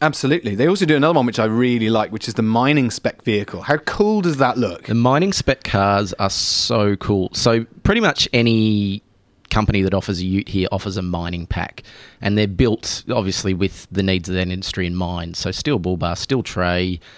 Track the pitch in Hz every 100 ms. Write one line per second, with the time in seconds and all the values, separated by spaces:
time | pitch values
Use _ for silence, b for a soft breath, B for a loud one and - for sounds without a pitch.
0 | 156 - 135 170 110 101 151 196 170 151
1 | 151 165 120 110 110 113 123 120 110 113
2 | 98 110 - 113 110 113 135 147 123 -
3 | 110 - - 104 101 90 87 151 - -
4 | 208 214 175 139 127 127 104 87 - 113
5 | 123 143 196 - - - - 98 98 101
6 | 101 - 98 - - - - 117 104 101
7 | - 101 92 - 120 117 117 - - 226
8 | 196 - - 123 117 113 110 104 101 101
9 | - _ _ _ _ 110 104 101 95 95
10 | - 90 92 98 - 98 90 98 101 95
11 | 90 87 85 87 82 87 85 - B B
12 | B B 101 104 104 90 123 107 - -
13 | - 117 98 - 98 90 95 - - 95
14 | 95 92 92 92 92 92 - - 90 90
15 | 90 87 85 85 90 - 147 120 90 90
16 | 85 85 - 131 - 98 87 90 92 90
17 | B